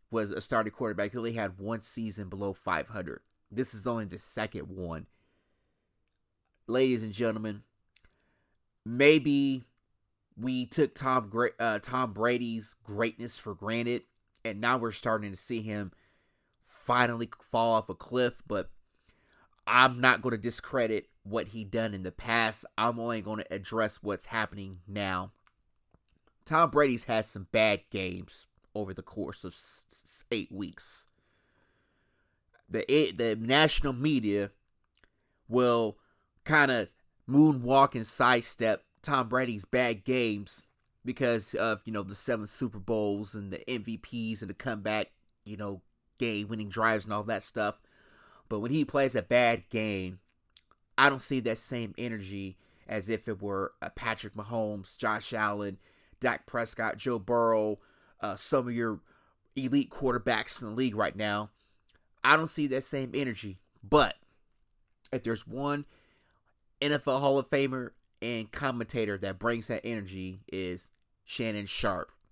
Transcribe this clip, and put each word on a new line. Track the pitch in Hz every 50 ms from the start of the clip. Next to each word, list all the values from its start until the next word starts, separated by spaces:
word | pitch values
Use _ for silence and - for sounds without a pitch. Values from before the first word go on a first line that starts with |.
| _ -
was | 117 113 107 101
a | - 104
starting | - - 127 113 107 107 -
quarterback, | - 127 110 101 92 104 104
he | 113 123
only | 113 117 117
had | 113 104 95 92 98
one | 98 110 117 110
season | - - - 120 113 107 92 - 85 87
below | 98 95 104 98 92
five | - - 98 90 78 - -
hundred. | 113 101 90 73 - - _ _ _ _ _ -
This | 101 120 131 - -
is | 107 95
only | 123 117 113 107
the | 90 90 -
second | - - - 110 110 107 - - - -
one. | 95 95 90 82 82 78 90 - _ _ _ _ _ _ _ _ _ _ _ _ _ _ _ _ _ _ _ _ _ _ _ _ _ _ _ _ _ _ _ -
Ladies | 117 127 135 131 123 113 113
and | 107 95
gentlemen, | 107 120 113 110 110 110 110 104 104 - _ _ _ _ _ _ _ _ _ _ _ _ _ _ _ _ _ _ _ _ _ _ _ -
maybe | 110 120 123 139 147 156 156 127 147 143 139 139 139 135 127 120 _ _ _ _ _ _ _ _ _ _ _ _ _ _
we | 104 113 131 127 127 123
took | - - 170 143 135 -
Tom | - 135 131 131 127 110 98
Gra-, | 107 117 120 113 - -
uh, | 117 113 107 104
Tom | - - 127 127 131 113 95
Brady's | 104 110 120 123 120 120 117 113 113 107 - - _ _
greatness | 107 101 101 117 117 - - 117 113 -
for | - - 110 98
granted, | - 101 107 113 117 117 120 123 117 - _ _ _ _ _ _ _ -
and | 117 101 104
now | 117 120 127 123
we're | 117 113 98
starting | - - 117 110 107 104 101 95
to |
see | 92 - - 120 113
him | 107 110 104 104 101 90 - _ _ _ _ _ _ _ _ _ _ _ _ _ _
finally | - - - - - 123 123 123 120 117 117 117 - - - -
fall | - - 117 117 117 113
off | 110 - -
a | 95
cliff, | - - - 120 127 123 120 - - -
but | - 107 98 92 - - - - _ _ _ _ _ _ _ _ _ _ _ _ _ _ _ _
I'm | - 113 123 131 131 123 123
not | 127 127 120 - -
gonna | 127 117 104
discredit | 98 120 - - - - - 131 117 110 110 95 - _ _ _ -
what | 101 104 113 90 92
he | 104 113 107
done | 98 104 113 113 110 101
in | 95 92
the | 92 -
past. | - - 117 113 117 113 110 107 - - - _ 101
I'm | 110 120 117 117
only | 117 117 117 110 90
gonna | 107 107 107 - -
address | 92 101 95 - 110 113 110 107 - - -
what's | 104 98 - -
happening | - 117 113 107 - 98 101 95 98 92 87 -
now. | 101 98 104 101 95 92 92 92 95 - _ _ _ _ _ _ _ _ _ _ _ _ _ _ _ _ _ _ _ _ _ -
Tom | - 156 160 170 143
Brady's | 117 147 147 135 120 113 -
had | - 113 110 107
some | - - 101 90 -
bad | - 110 110 107 101 104 - _
games, | - 98 95 92 90 92 - - - - - _ _ _ _ _ -
over | 104 104 95 92
the | 92 -
course | - - 107 95 - - - -
of | 90 -
s-, | - - - - - - -
s-, | - - - - - - - -
eight | 120 107 - - -
weeks. | 101 101 - - - - - - - - _ _ _ _ _ _ _ _ _ _ _ _ _ _ _ _ _ _ _ _ _ _ _ _ _ _ _ _ _ _ _ _ -
The, | - 113 - - 135
it, | 151 151 - 95 104
the | 117 113 107
national | 110 113 117 135 147 156 151 - - - 139 127
media | 120 139 156 147 127 107 104 101 101 101 101 - _ _ _ _ _ _ _ _ _ _ _ _ _ _ _ _ _ _ -
will | 113 127 123 123 120 117 113 107 104 _ _ _ _ _ _ _ _ _ -
kinda | - 156 151 143 135 127 117 95 - - _ _ _ _ _ _ -
moonwalk | 131 147 156 156 143 127 120 123 135 135 139 135 -
and | 120 110
sidestep | - - - 127 123 127 120 - - - - 117 110 104 - _ _ _ _ -
Tom | 151 143 131 120 107
Brady's | 123 127 131 120 113 104 -
bad | - - 123 127 120 113 101 -
games | 131 127 127 120 113 104 101 101 - - - - _ _ _ _ _ _ _ -
because | 123 123 - 135 120 117 110 104 - -
of, | - 110 113 110 101 -
you | 110 107
know, | 104 98
the | 98 98
seven | - - - 120 110 104
Super | - - - 127 113 101 104
Bowls | 95 - 113 107 104 104 101 101 107 - -
and | 107 101 98 92
the | - - -
M | 127 113 101
V | 117 110
Ps | - - - - 117 113 110 113 - 113
and | 95
the | 98
comeback, | - - 131 113 107 98 107 107 107 98 - _ _ _ _ _ _ -
you | 101 104
know, | 98 104 101 98 90 - _ _ _ _ _ _ -
game-winning | 123 117 107 104 107 101 113 107 107 101
drives | 95 113 110 113 110 104 98
and | 107 104
all | 104 104
that | 113 113 98 -
stuff. | - - 110 104 104 - - _ _ _ _ _ _ _ - - - - - _ -
But | 110 104
when | 110 120 143
he | 156 143
plays | - - 139 139 131 127
a | 110 92
bad | - 123 123 120 117 117 110 - -
game, | - 113 110 107 101 95 92 90 92 95 _ _ _ _ _ _ _ - _ _ _ _ _ _ _ -
I | 139 143
don't | 135 127 -
see | - 139 131
that | 110 117 113 -
same | - - 131 120 113 104 -
energy | - 117 117 113 104 95 92 101 98 98 92 92 - _ _ _ _ _ -
as | 110 107 92 110
if | 113 110 - 117
it | 107 95 104
were | 101 98 98 98 - - - -
a | -
Patrick | - - - 113 107 - - 104 -
Mahomes, | 107 104 110 120 113 110 107 107 98 92 - -
Josh | - 123 110 107 107 - - 117
Allen, | 110 107 104 104 104 104 101 95 - _ _ _ _ _ _ _ -
Dak | - 120 120 - -
Prescott, | - - 120 117 - - - 110 110 -
Joe | - - 127 120 110
Burrow, | 92 117 120 117 117 113 113 110 107 107 104 - _ _ _ _ _ _ _ -
uh, | - 104 98
some | - - - 151 135 123
of | 123 120
your | 120 117 113 107 - - _ _ _ _ _ _ _ _ _ -
elite | 135 131 127 135 143 127 -
quarterbacks | - - 143 127 120 120 - 127 117 107 - - - - 123
in | 104
the | 107
league | 123 131 123 101
right | 107 104 71 -
now. | 98 107 104 104 104 107 107 _ _ _ _ _ _ _ _ - _ _ _ _ _ -
I | 131 151
don't | 156 160 151
see | - 160 147 135
that | 127 135 135
same | - 151 135 131 120 -
energy. | 135 139 123 110 - 113 101 92 - _ _ _ _ -
But | 98 151 147 127 90 - - _ _ _ _ _ _ _ _ _ _ _ _ _ _ _ _ - - -
if | 120 107
there's | 113 113 104 -
one | 110 110 131 143 143 143 147 147 - _ _ _ _ _ _ _ _ _ _ _ _ _ _ _ _ _ -
N | 139 147 147
F | 143 -
L | 143 131 135
Hall | 143 139 139 139
of | 123 -
Famer | 147 139 139 135 131 131 123 - - _ _ _ _ - 113
and | 117 120 113 110 104
commentator | - - 143 131 127 120 113 - - 120 110 104 101 95
that | 98 98 95 92
brings | 113 117 117 117 110 -
that | 117 - -
energy | 113 117 107 98 92 95 95 92 92 92 101 - -
is | - 95 92 90 90 90 - - _ _ _ _ _ _ _
Shannon | - - - 120 110 107 104 101
Sharpe | 95 - - - 101 92 85 - - - _ _ _